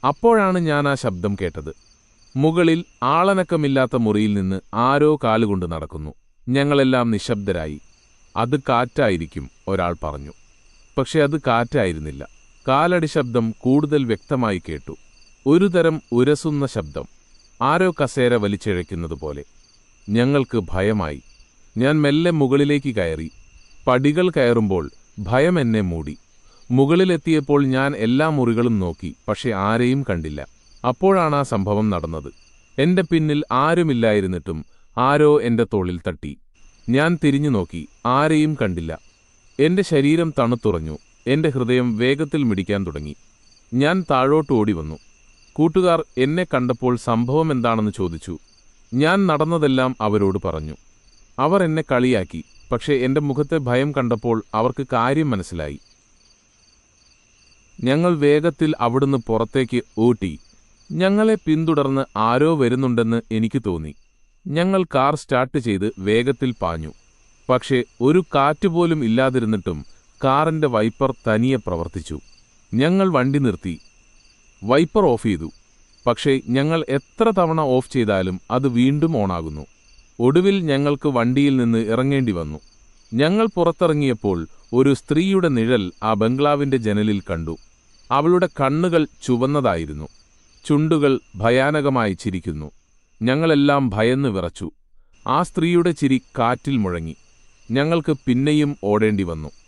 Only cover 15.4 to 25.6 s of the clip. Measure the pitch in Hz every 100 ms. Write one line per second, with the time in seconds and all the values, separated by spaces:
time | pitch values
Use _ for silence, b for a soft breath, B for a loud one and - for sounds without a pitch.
15.4 | 135 165 196 175 165 160 - 120 127 147
16.4 | 160 147 139 110 78 71 67 - _ -
17.4 | _ _ 123 165 185 160 135 - 123 120
18.4 | 101 101 113 90 87 85 82 76 76 71
19.4 | 69 - _ _ _ _ - 107 123 143
20.4 | 127 117 87 92 98 107 82 71 - -
21.4 | - _ - - 131 156 147 147 175 165
22.4 | 139 139 143 147 139 107 85 78 80 -
23.4 | - - - - - 127 139 151 180 156
24.4 | 123 117 107 92 71 - _ - 98 123
25.4 | 156 180